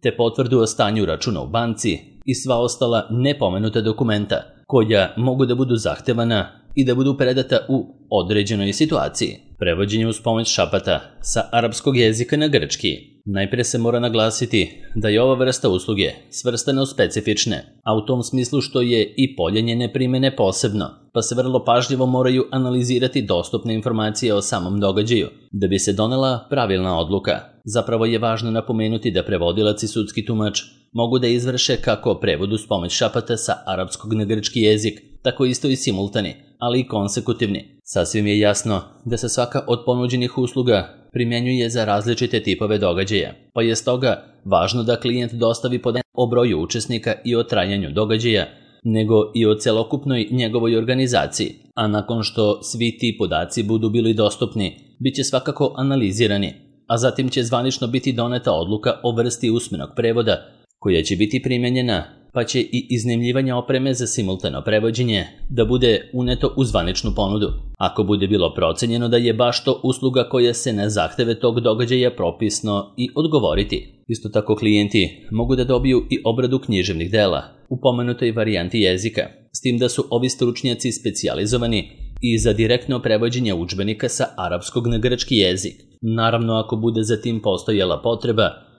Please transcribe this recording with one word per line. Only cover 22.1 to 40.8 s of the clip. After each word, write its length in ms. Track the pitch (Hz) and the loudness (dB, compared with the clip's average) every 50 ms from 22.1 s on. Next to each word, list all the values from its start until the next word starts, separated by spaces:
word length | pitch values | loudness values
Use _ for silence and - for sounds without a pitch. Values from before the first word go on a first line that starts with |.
| 127 127 127 127 127 127 127 - | 2 2 2 2 2 2 0 0
analizirati 720 | - 131 131 127 123 123 123 120 131 123 127 - - 143 113 | -2 -2 -2 0 0 0 0 0 0 0 0 0 0 -2 0
dostupne 520 | 101 98 87 87 - - 113 - 117 110 | 0 0 -2 0 -2 -4 -4 -2 -2 -4
informacije 600 | 110 104 127 117 107 107 107 107 - - 117 104 | -2 -2 -2 -2 0 0 -2 -2 -2 0 0 0
o 80 | 101 98 | 0 0
samom 380 | - - 101 87 90 98 101 | -2 -4 -4 -2 -2 -2 0
događaju, 480 | 104 98 95 104 104 113 120 110 - - - - - _ - | 0 2 2 0 0 2 2 0 0 -2 -6 -18 -20 _ -4
da 160 | 101 98 90 | -2 0 2
bi 100 | 98 95 | 2 0
se 140 | - - 98 | 0 0 0
donela 540 | 95 107 110 131 131 135 131 127 117 - - | 0 0 0 2 0 0 0 0 -2 -4 -4
pravilna 480 | 143 139 120 101 95 92 92 92 90 80 | -2 -2 0 0 0 0 0 0 0 0
odluka. 420 | 82 78 98 95 - - 80 - - - _ _ _ | 0 0 -2 -2 0 -2 -2 -2 -4 -14 _ _ _
Zapravo 400 | 113 104 117 107 - 113 113 113 | -2 -2 -2 0 0 0 0 2
je 140 | 113 113 110 | 2 0 0
važno 320 | 113 113 113 107 113 117 | 0 0 -2 -2 -2 -2
napomenuti 600 | 110 113 113 - 123 110 110 110 113 110 - 123 | -2 -2 -2 -2 -2 0 0 0 -2 -2 -2 0
da 120 | 90 92 87 | -2 0 -2
prevodilac 600 | - 104 87 85 85 87 101 107 107 107 - - | 0 -2 0 0 0 0 2 2 2 0 0 -4
i 60 | 107 | -4
sudski 360 | - 113 107 104 - - 104 | -2 -2 -4 -2 -4 -6 -4
tumač 360 | - 117 110 107 104 101 - - - _ _ _ _ _ | -2 -2 0 0 0 -2 -4 -8 -8 _ _ _ _ _
mogu 260 | 113 117 120 127 131 | -2 0 2 2 2
da 80 | 123 | 2
izvrše 500 | 117 120 123 120 127 123 123 - - 131 | 2 2 2 0 -2 -2 -2 0 0 0
kako 380 | 113 - 127 110 98 - 123 98 | 0 0 0 -2 0 2 0 0
prevod 380 | - - 101 82 76 92 98 107 | 2 2 0 0 0 0 -2 -2
uz 140 | 110 - - | -4 -2 -2
pomoć 240 | 107 95 85 87 - | -2 -2 -2 -2 -2
šapata 440 | - 120 110 - 123 110 - 120 | 0 0 0 0 -2 -2 -2 -4
sa 160 | 110 - - 98 - - | -4 -2 -4 -4 -4 -4
arapskog 480 | - 95 92 95 92 - - - 107 110 | -6 -4 -4 -4 -6 -8 -12 -6 -4 -2
na 100 | 107 107 | 0 0
grčki 360 | 101 110 107 104 - - 120 | 0 0 -2 -2 -4 0 2
jezik, 400 | 110 107 107 107 104 110 104 - _ _ - - - | 4 4 4 4 2 -4 -4 -6 _ _ -20 -4 -4
tako 220 | 131 120 - 135 | -4 0 2 0
isto 240 | 127 123 - - 143 | 0 0 0 0 -2
i 80 | 131 | 0
simultani, 580 | 127 - - 101 95 98 101 - 117 101 80 - - - _ _ _ | 0 0 -2 -2 -2 -2 -2 -2 -4 -4 -4 -8 -12 -20 _ _ _
ali 220 | 120 120 120 131 | -4 0 0 0
i 60 | 131 | -2
konsekutivni. 920 | - - 107 101 101 - 127 - - 113 - 120 101 101 - - - - _ _ | 0 -2 -2 -2 0 -2 -4 -2 -2 -2 -2 0 -2 -2 -4 -6 -12 -20 _ _
Sasvim 440 | - - 101 85 - - 110 104 | -4 -2 0 0 0 0 0 2
je 120 | 104 104 104 | 2 4 4
jasno 440 | 104 104 104 - - 113 104 92 - - - - - | 4 4 2 2 0 -2 -2 -2 -4 -8 -20 -12 -6
da 120 | 120 120 | -6 -4
se 120 | 113 - 117 | -4 -2 -2
svaka 360 | - - 123 120 - 139 - - | -2 -2 -2 -2 -2 -4 0 0
od 140 | 120 117 - | -2 -2 0
ponuđenih 520 | - 123 123 123 123 120 123 123 120 - - | 0 0 0 0 0 0 0 -2 -2 0 -2
usluga 500 | 127 123 - 135 127 123 113 98 | -2 -2 0 0 2 4 4 2